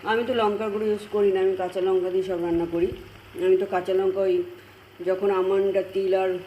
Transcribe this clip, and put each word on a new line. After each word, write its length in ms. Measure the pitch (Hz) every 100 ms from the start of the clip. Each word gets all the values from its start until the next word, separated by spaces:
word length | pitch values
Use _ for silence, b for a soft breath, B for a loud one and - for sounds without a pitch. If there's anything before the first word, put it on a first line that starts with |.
আমি 200 | 185 226 240
তো 60 |
লঙ্কার 360 | 240 214 208 220
গুঁড়ো 160 | 208 214
ইউজ 220 | 208 208
করি 200 | 208 202
না, 80 | 190
আমি 140 | 190 185
কাঁচা 260 | 180 190
লঙ্কা 280 | 190 185 180
দিয়ে 140 | 185
সব 200 | 185 180
রান্না 220 | 170 170 170
করি। 160 | 170 190 - - - - - 180
আমি 120 | 185
তো 80 | 196
কাঁচা 280 | 185 180
লঙ্কা 260 | 190 190 190
ওই 240 | 190 180 175 - B B B - 175
যখন 260 | 185 196
আমন্ড 460 | 190 185 196 196 190
আর 60 | 185
তিল 200 | 190 190
আর 240 | 190 190 180